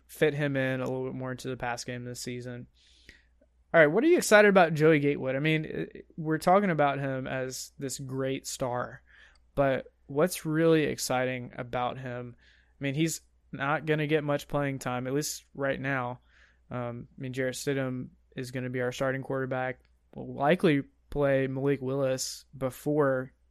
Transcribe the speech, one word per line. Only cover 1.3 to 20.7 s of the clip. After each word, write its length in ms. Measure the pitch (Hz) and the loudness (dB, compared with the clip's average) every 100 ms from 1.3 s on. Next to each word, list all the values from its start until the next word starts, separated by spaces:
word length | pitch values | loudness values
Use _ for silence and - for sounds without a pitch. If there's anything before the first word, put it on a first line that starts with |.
into 160 | 127 131 | -8 -8
the 80 | 123 | -6
pass 280 | 123 120 | -6 -6
game 200 | - 123 | -8 -10
this 180 | 123 123 | -10 -10
season. 440 | 127 123 123 120 127 _ _ _ - - _ _ _ _ _ | -10 -10 -10 -12 -16 _ _ _ -20 -20 _ _ _ _ _
All 60 | 170 | 6
right, 80 | 147 | 8
what 160 | 185 | 6
are 40 | 320 | 6
you 100 | 349 | 4
excited 320 | - 214 208 | 8 8 10
about 240 | 190 165 | 8 6
Joey 260 | 151 156 156 | 6 6 6
Gatewood? 360 | 143 143 131 135 | 4 0 -2 0
I 40 | |
mean, 260 | 156 156 156 - - - | 2 0 -2 -8 -8 -10
i-, 60 | - - | -18 -10
we're 200 | 156 156 | -4 0
talking 340 | 180 190 202 | 4 4 4
about 280 | 156 143 139 | 2 2 2
him 280 | 139 131 135 | -4 -4 -4
as 440 | 131 131 127 - - | -6 -6 -8 -14 -10
this 220 | 139 131 | -10 -8
great 480 | 135 131 135 135 - | -8 -4 -4 -4 -8
star, 560 | - 127 123 117 127 _ - - _ _ | -6 -4 -4 -6 -10 _ -20 -20 _ _
but 320 | - 139 127 - _ _ | 0 2 2 -4 _ _
what's 380 | 139 180 - 160 | 0 0 0 -2
really 380 | 156 165 160 | 2 6 6
exciting 680 | 139 123 - 127 127 127 123 - | 2 -2 -2 -2 -2 -4 -10 -12
about 440 | 123 123 123 131 | -6 -4 -4 -6
him? 360 | 131 123 123 - | -10 -10 -12 -16
I 460 | _ _ _ _ | _ _ _ _
mean, 120 | 139 139 | -6 0
he's 260 | 165 - _ _ _ | 0 -2 _ _ _
not 320 | 139 139 151 156 | -6 -2 -2 0
gonna 200 | 151 147 | -2 2
get 200 | 156 147 | 0 0
much 240 | 143 - | -4 -2
playing 300 | 147 143 135 | -4 -2 -4
time, 280 | 127 123 127 | -6 -6 -4
at 60 | |
least 320 | 139 151 - _ | -4 -4 -8 _
right 260 | - 139 139 | -6 -4 -4
now. 400 | 135 135 123 127 _ _ _ _ _ | -4 -4 -4 -8 _ _ _ _ _
Um, 380 | 123 120 120 - - | -8 -8 -8 -14 -12
I 40 | |
mean, 100 | 131 | -10
Jarrett 240 | 127 131 123 | -4 -4 -4
Stidham 520 | 143 135 131 127 - _ _ - | -4 -2 -2 -6 -10 _ _ -12
is 160 | 127 | -10
gonna 180 | 127 127 | -8 -6
be 120 | 127 | -4
our 100 | 123 | -4
starting 300 | - 135 131 | -2 -2 -2
quarterback. 580 | 131 135 131 127 127 131 _ _ _ | -4 -6 -4 -4 -6 -8 _ _ _
We'll 200 | 139 127 | -14 -12
likely 500 | 127 143 185 180 | -2 2 4 4